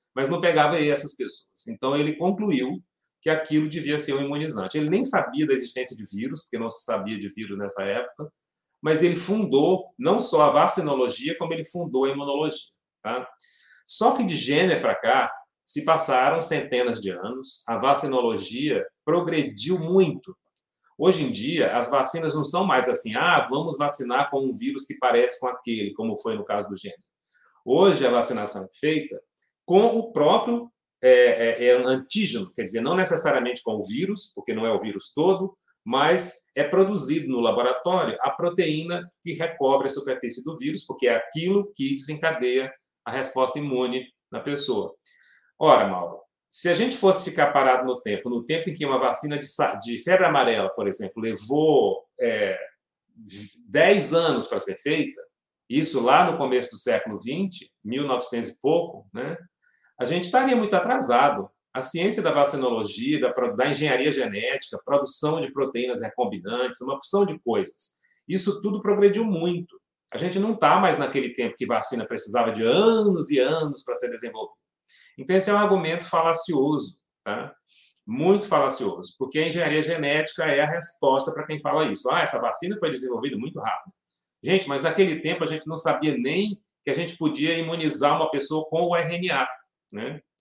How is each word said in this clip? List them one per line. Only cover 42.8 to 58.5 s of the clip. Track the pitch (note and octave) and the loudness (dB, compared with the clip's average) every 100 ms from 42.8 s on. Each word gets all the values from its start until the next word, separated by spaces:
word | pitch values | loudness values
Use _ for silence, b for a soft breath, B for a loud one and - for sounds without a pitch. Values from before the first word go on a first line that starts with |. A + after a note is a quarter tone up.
| _ _ - | _ _ -8
a | |
resposta | B2+ C3 C3 B2+ D3 | -6 -4 0 -2 -2
imune | D3 B2+ B2 B2+ B2+ _ _ | -4 -2 -2 -4 -8 _ _
na | A#2+ | -10
pessoa. | C#3+ C#3+ C#3 G#2+ F#2 - b b b b b _ | -6 -4 -2 -2 -4 -12 b b b b b _
Ora, | D#3 G#2 G2 | 6 6 4
Mauro, | F#2 F2 - - _ _ | -2 -6 -10 -18 _ _
se | - F3 | -2 0
a | |
gente | E3+ B3 - | 2 0 4
fosse | F#3+ F#3 | 4 4
ficar | - D#3 C#3+ | 0 2 2
parado | C#3+ C3 B2+ B2+ | 4 4 2 0
no | B2 | -4
tempo, | A2 G2+ B2 | -4 -6 -4
no | A#2+ | -6
tempo | A#2+ D#3+ F#3 | -2 -4 -4
em | |
que | C#3+ C#3+ | -6 -2
uma | C3 | 0
vacina | B2+ - D3+ D3 | 0 -2 -6 -6
de | C#3+ | -6
sa-, | - C#3+ G2+ | -2 -2 -2
de | A#2 A#2 | -8 -6
febre | E3+ F#3 F3 | 2 4 4
amarela, | D3 A#2 A2 F#2+ | 4 2 2 -2
por | - G2+ | -2 -4
exemplo, | F#2 G2 - | -4 -8 -6
levou, | A2+ G2+ G#2 D3 D#3 C3+ G2+ F#2+ - - | -6 -6 -2 2 4 6 4 0 -8 -4
é, | A#2+ A2 G2 F#2+ - _ _ _ _ - G#2+ G#2 G#2 - - | -2 0 -2 -2 -10 _ _ _ _ -20 -20 -18 -18 -20 -2
dez | C#3 E3+ G#3 - | 4 6 6 4
anos | E3 E3 B2+ - | 2 2 0 -2
pra | - | -4
ser | - - | -4 -6
feita, | D3 D#3 C3+ - - _ _ _ _ | -2 -2 -2 -6 -20 _ _ _ _
isso | C3+ - C3 | -2 0 0
lá | A#2+ D#3 F3 | 4 6 4
no | D3+ | 2
começo | C3 B2+ - | 0 0 -2
do | - | -4
século | B2+ A2+ A2+ G2+ | 0 0 -2 -8
vinte, | A2 D#3+ G3 - - _ | -8 -4 -6 -6 -18 _
mil | G#2 C3 C#3 | -8 -4 -2
novecentos | B2 - A#2 | -2 -2 -4
e | G2+ | -6